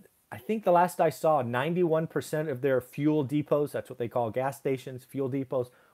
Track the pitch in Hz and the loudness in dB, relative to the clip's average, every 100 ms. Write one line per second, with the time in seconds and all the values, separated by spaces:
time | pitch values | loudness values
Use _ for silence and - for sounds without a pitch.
0 | _ _ _ - - 220 202 175 175 - | _ _ _ -12 -6 -2 4 4 4 2
1 | 165 - 160 151 120 123 147 175 175 160 | 0 2 2 2 2 -2 0 2 2 2
2 | 165 151 - 156 156 127 139 131 - - | 0 -4 -4 -4 -4 -2 0 0 0 -2
3 | 147 151 131 147 147 147 143 117 - 127 | 2 2 0 -2 0 0 0 -4 -8 -8
4 | 117 123 117 127 131 131 143 135 135 127 | -4 -2 -2 -2 -4 -4 -4 -4 -6 -16
5 | - 131 135 139 131 135 123 - _ | -10 -6 -4 -4 -2 -4 -4 -8 _